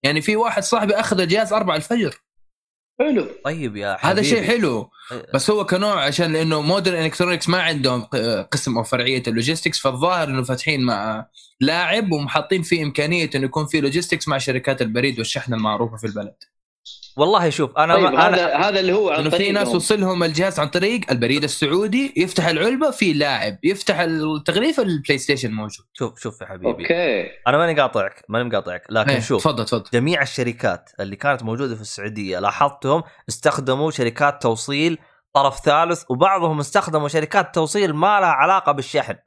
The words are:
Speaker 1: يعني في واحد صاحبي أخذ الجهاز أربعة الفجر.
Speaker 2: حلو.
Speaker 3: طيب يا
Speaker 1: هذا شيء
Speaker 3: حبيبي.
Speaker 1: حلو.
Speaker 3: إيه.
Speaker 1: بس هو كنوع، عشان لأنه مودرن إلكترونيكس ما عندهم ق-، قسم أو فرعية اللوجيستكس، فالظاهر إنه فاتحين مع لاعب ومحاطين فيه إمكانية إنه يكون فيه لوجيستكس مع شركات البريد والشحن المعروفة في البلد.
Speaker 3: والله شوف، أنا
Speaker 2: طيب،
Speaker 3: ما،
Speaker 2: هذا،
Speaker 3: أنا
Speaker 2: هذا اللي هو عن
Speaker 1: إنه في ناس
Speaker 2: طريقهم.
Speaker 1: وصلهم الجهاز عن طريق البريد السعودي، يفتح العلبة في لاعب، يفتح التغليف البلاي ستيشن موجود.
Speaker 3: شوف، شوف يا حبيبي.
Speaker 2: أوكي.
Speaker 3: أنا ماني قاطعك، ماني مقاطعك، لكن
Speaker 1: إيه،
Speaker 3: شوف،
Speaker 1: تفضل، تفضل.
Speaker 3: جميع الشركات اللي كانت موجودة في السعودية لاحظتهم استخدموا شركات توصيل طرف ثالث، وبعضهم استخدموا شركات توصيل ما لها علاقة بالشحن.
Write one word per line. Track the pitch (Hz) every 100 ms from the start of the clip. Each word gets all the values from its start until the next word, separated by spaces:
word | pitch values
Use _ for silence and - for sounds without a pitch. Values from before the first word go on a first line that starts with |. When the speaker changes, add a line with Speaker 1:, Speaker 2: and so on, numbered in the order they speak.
Speaker 1:
يعني | 135 151
في | 151 214
واحد | 233 208
صاحبي | 190 233 208
أخذ | 208 226 190
الجهاز | 175 196 214
أربعة | 214 196 156
الفجر. | - 240 175 - _ _ _ _ _ _ _ _
Speaker 2:
حلو. | 294 247 131 - 139
Speaker 3:
طيب | 165 131 104
يا | 101 95
Speaker 1:
هذا | 156 190
شيء | 147 233
Speaker 3:
حبيبي. | 185
Speaker 1:
حلو. | 240 175 113 - _ -
Speaker 3:
إيه. | 123 -
Speaker 1:
بس | 135 -
هو | 214 202
كنوع، | 185 208 190 139
عشان | 139 170
لأنه | 156 160 156
مودرن | 151 196 185 175 160
إلكترونيكس | - 180 175 -
ما | 180
عندهم | 165 151 131 123
ق-، | 110 135 113 107 95
قسم | 147 - 117
أو |
فرعية | 113 127 123 127 123
اللوجيستكس، | 113 117 160 170 -
فالظاهر | 139 127 165 180 151
إنه | 131
فاتحين | 123 127 - 147 127
مع | 107 107 107 110 - - _
لاعب | 135 165 175 208 208
ومحاطين | 156 139 156 151 190
فيه | 165 170
إمكانية | 151 139 151 175 156 139
إنه | 135
يكون | 147 151
فيه | 160
لوجيستكس | 139 151 175 170 -
مع | 139
شركات | 135 127 135 131
البريد | 117 117 135 123
والشحن | 113 139 123
المعروفة | 117 107 104 117 110
في | -
البلد. | 147 101 _ - _ _ _ - - - -
Speaker 3:
والله | 156 202 170
شوف، | 143 135 151
أنا | 160 185
Speaker 2:
طيب، |
Speaker 3:
ما، | 185 139 175
Speaker 2:
هذا، | 180 175 143
Speaker 3:
أنا | 196
Speaker 2:
هذا | 196
اللي | 185
هو | 190 196
عن | 151
Speaker 1:
إنه | 156
في | 170 196
ناس | 202
Speaker 2:
طريقهم. | 160 226
Speaker 1:
وصلهم | - 214 185 180
الجهاز | 170 151 190 156
عن | 147
طريق | 180 190 233 -
البريد | 127 120 143
السعودي، | 147 - 147 170 214 233 269 -
يفتح | 180 - 165
العلبة | 156 202 254 302
في | - 190
لاعب، | 147 147 123 104 98
يفتح | 160 202 - 170
التغليف | 170 160 156 151 151 170 269 294
البلاي | 208 160 - 139
ستيشن | - 135 123
موجود. | 110 107 - _
Speaker 3:
شوف، | - 120 -
شوف | 117 -
يا | 95
حبيبي. | 95 90
Speaker 2:
أوكي. | - 170 170 170 107 82 - -
Speaker 3:
أنا | 143
ماني | 170 151
قاطعك، | 131 113 95 - -
ماني | 110 120
مقاطعك، | 107 92 90 -
لكن | 110 110
Speaker 1:
إيه، | 135
Speaker 3:
شوف، | 110 113
Speaker 1:
تفضل، | 156 120 110
تفضل. | 117 -
Speaker 3:
جميع | 120 139 170
الشركات | 139 - 120 117 113 87 _ -
اللي | 98 98
كانت | 143 131
موجودة | 113 113 135 113
في |
السعودية | 107 - 104 107 98 90
لاحظتهم | 101 - 143 - 131 156 156 - -
استخدموا | - 151 147 135 131 156
شركات | 147 120 113 147 143
توصيل | 123 113 - 143 160 160 _ _ _
طرف | 139 139 135
ثالث، | - 147 170 170 -
وبعضهم | 127 185 190 170 151
استخدموا | 143 202 190 156 143
شركات | 156 151 202 180 -
توصيل | 160 208 196
ما | 151 180 208
لها | 180
علاقة | 139 156 196 -
بالشحن. | 139 127 147 127 98